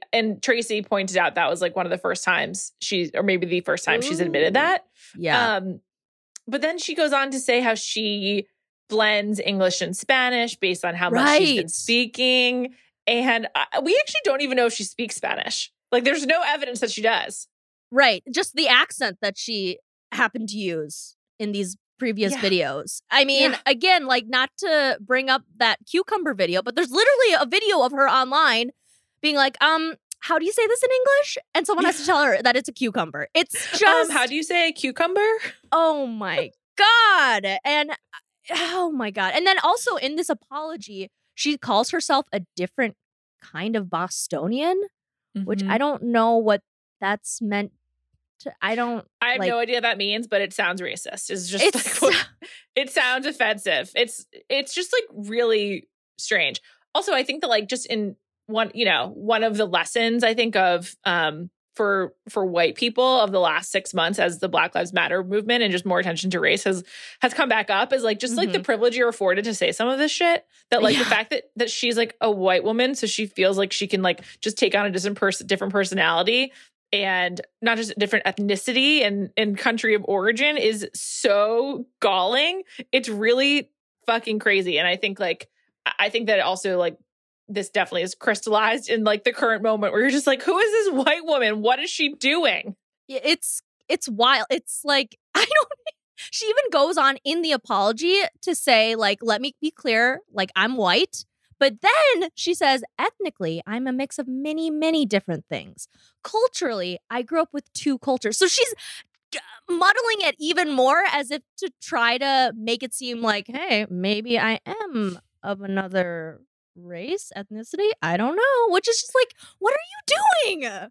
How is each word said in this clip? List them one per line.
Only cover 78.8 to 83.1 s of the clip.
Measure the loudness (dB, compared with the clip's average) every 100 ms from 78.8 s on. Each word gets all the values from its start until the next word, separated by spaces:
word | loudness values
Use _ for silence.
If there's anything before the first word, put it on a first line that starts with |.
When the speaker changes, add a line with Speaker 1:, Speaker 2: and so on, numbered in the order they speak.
| 4 4 2
Speaker 1:
and, | -2 -4 -2
and | -2 0
country | -2 0 2
of | 0 2
origin | 0 0 2 0 2
is | 0 -2 -6
so | -10 -8 0 2 4 2 2 -2 -4 -10 -2
galling. | 0 2 2 2 0 -2 -10 -18 -2
It's | -2
really | -2